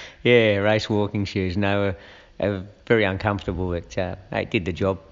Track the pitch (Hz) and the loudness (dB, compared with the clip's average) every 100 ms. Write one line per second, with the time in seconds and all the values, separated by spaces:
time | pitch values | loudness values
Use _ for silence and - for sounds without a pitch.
0 | - - 120 120 110 101 104 107 - 104 | -16 -2 4 6 6 4 2 2 0 0
1 | 101 104 98 101 92 90 98 101 101 92 | 0 -2 -4 -2 -2 0 0 0 -2 -4
2 | - - - - 101 95 101 - - 113 | -12 -20 -18 -4 -4 -4 -8 -10 0 2
3 | 98 95 107 101 - 87 92 85 - - | 2 0 -2 -2 -4 -4 -4 -4 -6 -6
4 | 90 101 - 101 98 107 87 82 98 92 | -6 -8 -8 -6 -4 -4 -4 -2 -2 -2
5 | - | -8